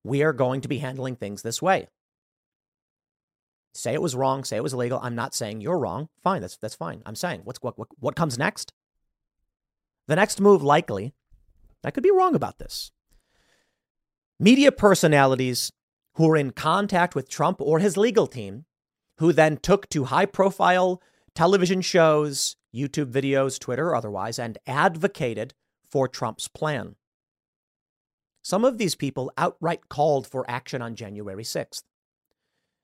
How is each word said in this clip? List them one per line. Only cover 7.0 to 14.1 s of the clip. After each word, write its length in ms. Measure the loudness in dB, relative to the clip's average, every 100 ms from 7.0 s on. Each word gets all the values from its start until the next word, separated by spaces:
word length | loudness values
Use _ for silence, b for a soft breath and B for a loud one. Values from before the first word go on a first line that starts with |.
| -14
I'm 80 |
saying, 280 | -10 -8 -8
what's, 180 | -12 -12
what, 160 | -10 -10
what, 100 | -14 -8
what 180 | -6 -4
comes 220 | -4 -2
next? 340 | -4 -4 -12 -18 _ _ _ _ _ _ _ _ _ _ _ _ -2
The 80 | 0
next 240 | 0 4
move 220 | 6 6
likely, 520 | 6 2 2 -6 -8 -12 _ _ _ _ _ _
I 60 | -8
could 120 | 0
be 80 | 2
wrong 240 | 4 2
about 240 | 0 -4 -8
this, 320 | -14 -12 -14 _ _ _ _ _ _ _ _ _ _ _ _